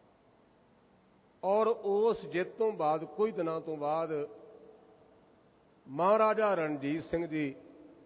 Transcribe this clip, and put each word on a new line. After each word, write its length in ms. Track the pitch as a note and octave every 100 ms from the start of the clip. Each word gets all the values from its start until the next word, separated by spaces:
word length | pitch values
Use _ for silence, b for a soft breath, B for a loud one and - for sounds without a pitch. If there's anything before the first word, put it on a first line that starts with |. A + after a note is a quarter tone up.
| _ _ _ _ _ _ _ _ _ _ _ _ _ _
ਔਰ 240 | F#3 G#3 A3
ਉਸ 580 | A#3 G3+ G3+ A3+ A3 D#3
ਜਿੱਤ 220 | D#3 F3+
ਤੋਂ 240 | - A3
ਬਾਅਦ, 340 | G3 D3+ D#3 D#3+
ਕੁਝ 280 | - G#3+
ਦਿਨਾਂ 280 | F#3 E3 D#3+
ਤੋਂ 160 | D#3+ D#3
ਬਾਅਦ, 520 | D3 D#3 E3 D3+ D3 - - - - - - - - - _ _ _ _ _ _ -
ਮਹਾਰਾਜਾ 680 | C#3 F3+ A3 A3 G#3+ G#3+
ਰਣਜੀਤ 500 | F#3 D#3 D3 C#3 D#3+
ਸਿੰਘ 240 | - E3+ E3+
ਜੀ 280 | D#3 D3 C3+ - - - -